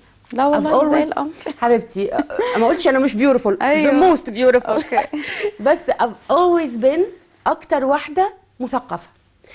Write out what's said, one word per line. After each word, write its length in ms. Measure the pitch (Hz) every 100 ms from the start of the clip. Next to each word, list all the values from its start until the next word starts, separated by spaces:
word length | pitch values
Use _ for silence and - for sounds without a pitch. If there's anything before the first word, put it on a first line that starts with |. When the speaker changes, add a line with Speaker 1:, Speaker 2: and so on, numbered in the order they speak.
| _ _ _
Speaker 1:
لا 120 | 233 285
والله، 260 | 294 302
Speaker 2:
I've 120 | 277
always 100 | 302
Speaker 1:
زي 100 | 302
القمر. 260 | 302 - 294 320 330 -
Speaker 2:
حبيبتي، 540 | 240 233 226 190 202 -
أ، 40 | - - 494 -
أ، 20 |
ما 100 | 233
قلتش 200 | 320 285
أنا 120 | 262
مش 140 | 262
beautiful. 480 | 208 277 247 208 202
Speaker 1:
أيوة. 540 | 254 302 294 285 370 311
Speaker 2:
The 20 |
most 60 |
beautiful. 460 | 240 214 254 247 -
Speaker 1:
أوكي. 300 | 220 - 240 - 302 - -
Speaker 2:
<laughs> 300 | 415 - 226
بس 140 | 339 -
I've 420 | - 233 - -
always 500 | 285 359 339 302 233
been 160 | 262 320 415 - _ _ -
أكتر 380 | 320 - 294 262
واحدة 480 | 285 294 302 392 381 _ -
مثقفة. 500 | 247 254 - 175 - _ _ _ _